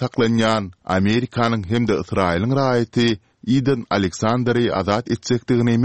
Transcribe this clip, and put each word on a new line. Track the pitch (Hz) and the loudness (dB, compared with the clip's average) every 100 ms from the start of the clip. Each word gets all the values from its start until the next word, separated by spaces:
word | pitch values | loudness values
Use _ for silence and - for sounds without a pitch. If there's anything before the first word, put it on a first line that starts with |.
saklanýan | 127 - 113 113 110 110 95 - - | -4 0 0 2 2 0 -4 -12 -4
Amerikanyň | 92 101 117 123 123 117 113 90 | 0 2 0 -2 -2 -2 -2 -2
hemde | 117 113 92 | -2 0 -2
Israýlyň | - - 90 85 113 139 | -2 -2 0 0 0 0
raýaty | 131 123 117 120 117 107 _ _ - | 0 0 0 0 0 0 _ _ -2
Eden | 135 127 127 - | 0 2 -2 -2
Alexandery | 101 95 - 110 123 120 120 113 | -2 -2 -2 -2 0 0 0 0
azat | 87 95 104 - | 0 0 -2 -2
etjekdigini | 120 - 123 - 120 120 117 | -6 -2 -4 0 0 2 2